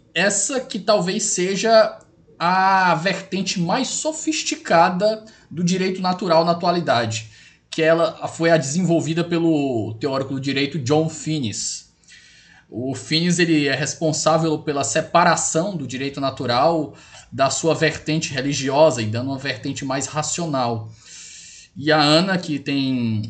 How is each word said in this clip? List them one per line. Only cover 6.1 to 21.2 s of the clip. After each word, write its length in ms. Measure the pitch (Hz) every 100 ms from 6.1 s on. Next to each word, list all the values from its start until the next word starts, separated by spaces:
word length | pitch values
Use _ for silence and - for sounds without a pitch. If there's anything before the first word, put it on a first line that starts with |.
| 180 190 160
na 100 | 170
atualidade, 760 | 170 180 175 147 120 113 110 - - - _ _
que 140 | -
ela 440 | 160 165 165 - 147
foi 220 | - 165
a 80 | 160
desenvolvida 680 | - 160 170 165 139 165
pelo 720 | 170 170 165 151 139 117 104 107
teórico 340 | 147 135 135
do 60 | 135
direito 400 | 135 135 139 160
John 280 | 120 151 160
Finnis. 840 | - - 156 120 95 - - - _ _ - - - _ - _
O 280 | 107 131 131
Finnis, 420 | - 156 175 170
ele 300 | 170 156 143
é 80 | 135
responsável 800 | 147 - 160 147 - 160 165 151
pela 260 | 156 143
separação 960 | 135 165 151 170 175 160 - 160 190 180
do 80 | 127
direito 340 | 127 139 139
natural 760 | 135 - 131 120 151 165 139 - - - -
da 200 | 120 135
sua 240 | - 165 139
vertente 580 | 156 - - 156 -
religiosa 680 | 139 139 143 135 135 160 123
e 20 | 107
dando 220 | 113 131
uma 100 | -
vertente 480 | 143 127 143 139 139
mais 220 | 135 139
racional. 840 | 151 147 - 165 135 120 113 110 - - -